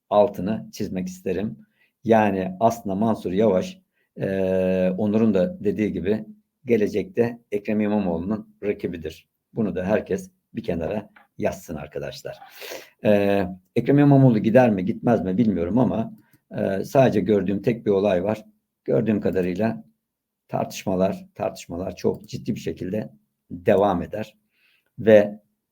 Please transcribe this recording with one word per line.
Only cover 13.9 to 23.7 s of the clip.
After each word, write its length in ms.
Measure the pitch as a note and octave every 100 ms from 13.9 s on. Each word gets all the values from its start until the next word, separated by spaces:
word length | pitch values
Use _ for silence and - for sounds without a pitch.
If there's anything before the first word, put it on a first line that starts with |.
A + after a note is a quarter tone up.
| C#3+
İmamoğlu 400 | C#3+ C#3 C3+ G#2+
gider 300 | G#2+ A#2 B2
mi, 160 | G2 F#2
gitmez 360 | G#2+ - A2
mi 160 | F#2 F#2
bilmiyorum 420 | A2+ F2+ E2+ A2
ama, 340 | A2+ F#2 A2+ - _ _ _ -
e, 260 | G#2 F#2+
sadece 380 | - C#3 B2+ G2+
gördüğüm 400 | F#2 G#2 F#2 G2
tek 240 | - - G#2
bir 60 |
olay 320 | G2 G2+ F#2
var. 220 | G2 G#2+ - _ _ _
Gördüğüm 380 | - C#3 A2 G#2
kadarıyla 600 | G2 F2+ F2+ F2+ A2 A#2 - _ _ _ _ _ _
tartışmalar, 800 | - - - - F#2 F#2+ G2+ - -
tartışmalar 600 | G#2 - - E2+ F#2 F#2
çok 340 | G#2+ F#2 -
ciddi 260 | - - G#2
bir 40 |
şekilde 500 | - - F2+ G#2+ - - _ _ -
devam 500 | F2+ F2+